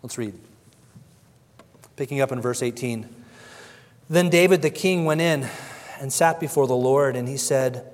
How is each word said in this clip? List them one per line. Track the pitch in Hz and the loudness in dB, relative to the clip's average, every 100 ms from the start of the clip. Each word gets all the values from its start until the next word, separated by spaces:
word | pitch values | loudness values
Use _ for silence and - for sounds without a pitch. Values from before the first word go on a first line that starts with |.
Let's | 123 - | -12 -8
read. | 110 92 - _ _ _ _ - - _ _ _ _ _ _ _ - | -8 -10 -20 _ _ _ _ -20 -20 _ _ _ _ _ _ _ -20
Picking | - 135 139 | -12 -6 0
up | 135 | 0
in | 127 | 0
verse | 120 123 | -4 -2
eighteen. | 127 120 123 113 107 - - - - - - - - _ - | -4 -4 -6 -6 -10 -18 -20 -20 -20 -20 -20 -20 -20 _ 0
Then | 165 180 | 2 4
David | 175 180 185 | 6 6 4
the | 151 | 2
king | - 190 180 | 0 0 2
went | 160 151 | 0 2
in | 170 151 123 - - - - - | 2 0 -4 -10 -16 -18 -18 -12
and | 135 | -8
sat | - 165 160 | 2 2 2
before | 156 147 131 | -2 0 2
the | |
Lord, | 127 127 139 139 | 2 2 4 2
and | 127 123 | 0 -6
he | 139 | -6
said | - 139 131 123 - | 0 0 0 -4 -14